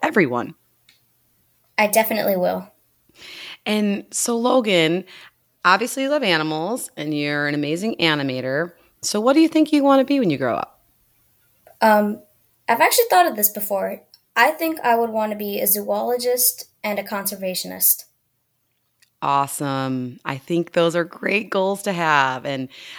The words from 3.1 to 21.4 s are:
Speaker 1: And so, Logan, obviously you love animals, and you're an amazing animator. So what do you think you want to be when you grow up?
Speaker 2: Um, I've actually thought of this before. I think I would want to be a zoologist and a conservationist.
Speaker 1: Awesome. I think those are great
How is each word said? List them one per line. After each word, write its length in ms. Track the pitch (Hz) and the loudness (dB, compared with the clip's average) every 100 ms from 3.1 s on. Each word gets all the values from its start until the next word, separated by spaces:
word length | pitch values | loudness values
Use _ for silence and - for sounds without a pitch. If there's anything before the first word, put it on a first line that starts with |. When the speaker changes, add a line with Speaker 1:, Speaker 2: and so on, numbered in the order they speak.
| - - - - - - | -20 -20 -20 -18 -10 -2
Speaker 1:
And 400 | 214 208 202 - | 0 0 -2 -6
so, 260 | - - 233 | -6 -2 0
Logan, 680 | 247 262 220 180 160 180 - - - _ _ _ 180 | 2 4 4 4 4 0 -4 -16 -20 _ _ _ 2
obviously 380 | 196 247 - | 4 2 -2
you 60 | 269 | 0
love 140 | 294 | 0
animals, 680 | 220 160 156 156 175 233 - - | 2 2 0 -2 -4 -6 -8 -10
and 180 | 151 147 | -6 -4
you're 320 | 147 147 147 | -2 -2 -2
an 40 | |
amazing 440 | 147 147 165 220 - | -2 -2 -2 -4 0
animator. 720 | 165 151 139 127 131 139 175 - _ _ | 0 2 -2 -4 -2 -2 -4 -8 _ _
So 180 | - 208 | -6 0
what 140 | 233 | 4
do 80 | 285 | 4
you 80 | 320 | 4
think 240 | 311 302 | 4 2
you 100 | 294 | 4
want 160 | 277 269 | 4 4
to 60 | 262 | 4
be 140 | 285 | 2
when 80 | 202 | 0
you 80 | 139 | 0
grow 180 | 127 107 | 0 -2
up? 260 | - _ _ _ _ _ _ _ _ _ _ - | -6 _ _ _ _ _ _ _ _ _ _ 0
Speaker 2:
Um, 400 | 220 208 208 214 - _ _ _ - | 4 4 2 -4 -12 _ _ _ -2
I've 100 | 233 | 2
actually 260 | 349 - 466 | 2 2 2
thought 180 | 370 349 | 4 4
of 80 | 208 | 2
this 140 | 208 | -4
before. 540 | - - 196 190 202 _ _ _ | -4 -4 -4 -4 -8 _ _ _
I 180 | 240 262 | 2 2
think 280 | 311 320 320 | 2 -4 -2
I 160 | - 233 | 0 2
would 140 | 233 | 0
want 240 | 220 214 | -2 -4
to 40 | 208 | -4
be 220 | 208 208 | -6 -4
a 80 | 202 | -2
zoologist 960 | 214 208 208 226 247 240 247 - - - _ | -2 -2 -2 -2 -2 -2 0 0 -2 -10 _
and 140 | 214 202 | -6 -6
a 60 | |
conservationist. 1000 | 202 202 196 196 190 180 180 185 - - - _ _ _ _ _ _ _ _ _ _ - | -6 -6 -6 -6 -6 -6 -8 -2 -2 -2 -8 _ _ _ _ _ _ _ _ _ _ -6
Speaker 1:
Awesome. 1000 | 143 139 139 - 143 135 131 131 123 123 - | 0 0 0 -4 -4 -2 -2 -4 -6 -10 -10
I 120 | 139 | -8
think 340 | - 170 165 | -4 -4 -2
those 240 | 175 170 170 | 0 0 0
are 80 | |
great 460 | 165 - - 196 | -4 -6 -4 -4